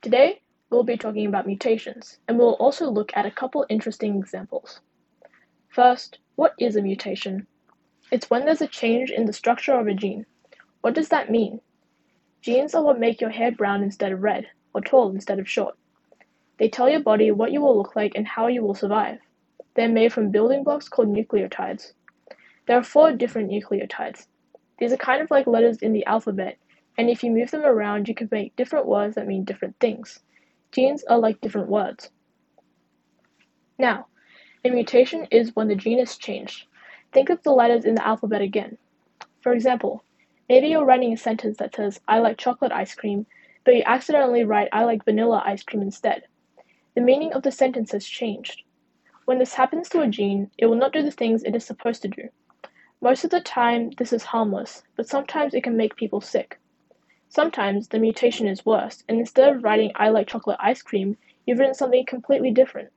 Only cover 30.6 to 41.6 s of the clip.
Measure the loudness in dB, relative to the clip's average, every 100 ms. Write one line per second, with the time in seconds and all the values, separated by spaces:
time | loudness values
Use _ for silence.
30.6 | _ 0 0 0 2 2 4 -2 -6 -6
31.6 | -2 -2 -2 -8 -20 _ _ _ _ _
32.6 | _ _ _ _ _ _ _ _ _ _
33.6 | _ _ 0 0 -6 _ _ -20 -20 _
34.6 | -2 0 2 4 4 2 2 2 2 -2
35.6 | -2 -2 0 0 0 -4 -10 -10 -12 -18
36.6 | -20 _ -20 -20 _ 2 4 0 4 4
37.6 | 6 4 2 0 0 -2 -2 -2 -2 -4
38.6 | -6 -14 _ _ _ _ -20 _ 0 2
39.6 | 2 0 -2 -6 _ _ _ _ _ 4
40.6 | 6 2 4 4 2 -2 -4 -4 -4 -6